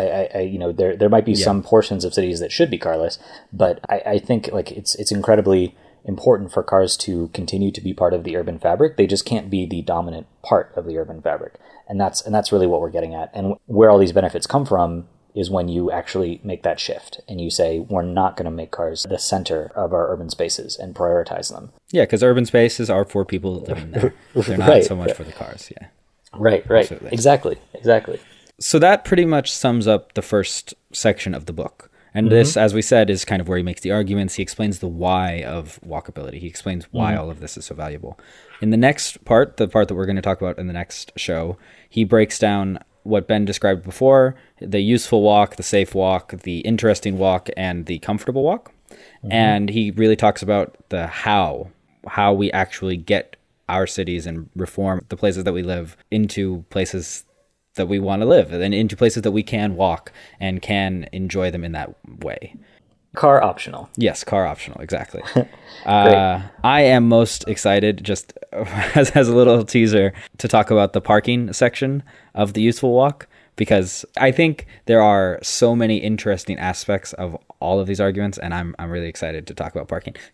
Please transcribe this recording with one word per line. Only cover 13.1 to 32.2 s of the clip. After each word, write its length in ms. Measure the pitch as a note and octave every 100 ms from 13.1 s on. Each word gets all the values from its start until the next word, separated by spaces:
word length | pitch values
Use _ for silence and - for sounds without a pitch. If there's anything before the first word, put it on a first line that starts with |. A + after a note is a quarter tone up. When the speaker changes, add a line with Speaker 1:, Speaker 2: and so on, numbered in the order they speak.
Speaker 1:
at. 160 | D#2+ E2
And 200 | G#2 G2 - -
where 240 | G#2 A2
all 80 | G2+
these 140 | F#2
benefits 340 | F#2+ F2+ F2 -
come 180 | C#3
from 420 | C3+ F#2+ E2+ E2+ - _ _ G#2
is 120 | F2+
when 180 | F#2+ F2
you 220 | E2+ F2+
actually 500 | F2 - F#2+ E2+ E2+
make 200 | G#2 F2+
that 160 | F2 D#2+
shift 400 | - - - - -
and 120 | F2+
you 100 | E2+
say, 280 | - E2 E2
"We're 240 | E2+ F#2+ F2 F2
not 160 | F#2+ -
gonna 140 | E2+
make 200 | E2 E2
cars 340 | - E2 D#2+ F#2+
the 100 | F2+
center 520 | - G2 F2 D#2+ D#2 -
of 160 | F2
our 180 | F2 E2+
urban 180 | F2 E2
spaces 460 | - E2+ - - -
and 180 | F#2
prioritize 560 | E2 F2 F2 - - -
them." 180 | - - _ _
Speaker 2:
Yeah, 120 | F3 A#2+
'cause 160 | A2
urban 220 | B2 B2
spaces 460 | A#2+ B2 A#2 - G#2+
are 140 | F#2+
for 200 | G2+ G2+
people 300 | F#2+ F#2 F#2+ F2+
living 320 | - E2 D#2+
there. 200 | E2+ B2+ -
Speaker 1:
<laughs> 100 | _
Speaker 2:
They're 240 | B2+ A2+ F#2+
not 100 | G#2+
Speaker 1:
Right. 160 | C#3
Speaker 2:
so 120 | G#2 F#2
much 160 | E2+
for 120 | -
the 80 | D2+
cars, 380 | - - - - -
yeah. 60 | - _ _ _ _
Speaker 1:
Right, 340 | - A2 G2 -
right. 120 | A2+
Speaker 2:
Absolutely. 280 | F#2+ - -
Speaker 1:
Exactly, 440 | A#2 C3 C#3 - - _
exactly. 440 | - A#2 A2 - - _ _ _ -
Speaker 2:
So 180 | - D#3+
that 240 | F3 G3+
pretty 200 | - F3+
much 280 | E3 D3+ -
sums 340 | - B2+ A#2+ G#2+
up 280 | G#2 -
the 80 | -
first 520 | - G#2 F#2 - - - _
section 420 | - A2+ F#2 F#2+
of 120 | C#2+ D#2+
the 60 |
book. 380 | E2 - _ _ _ _
And 120 | G#2+